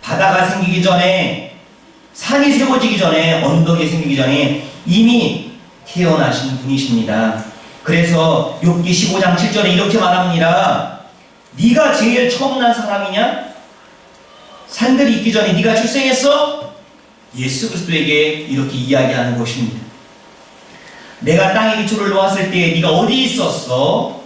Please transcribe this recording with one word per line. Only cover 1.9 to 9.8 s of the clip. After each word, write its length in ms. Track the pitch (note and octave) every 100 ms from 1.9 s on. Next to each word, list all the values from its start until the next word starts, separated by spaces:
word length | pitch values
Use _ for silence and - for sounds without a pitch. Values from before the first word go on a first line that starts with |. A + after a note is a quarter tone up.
| - -
산이 380 | - - C#4+ C#4+
세워지기 440 | B3 C4 B3+ A3+ G3
전에, 440 | F3+ D#3 D#3+ E3
언덕이 440 | - E3 E3 E3 D#3
생기기 280 | E3 C#3+ C3+
전에 520 | C3 C#3+ C#3+ - - - -
이미 640 | F#3 A3+ A#3+ - - - - - - -
태어나신 720 | E3+ F3 D#3 C3 B2 C3+ B2+
분이십니다. 880 | C3 C3+ - A#2+ G#2+ G#2+ A2+ - - - - -
그래서 760 | - E3+ E3+ E3 D#3+ - - -
욥기 320 | E3+ E3+ E3+
십오 260 | F3+ G#3+ G3+
장 160 | F#3+ F3
칠 140 | -
절에 200 | G#3 G3
이렇게 240 | F3+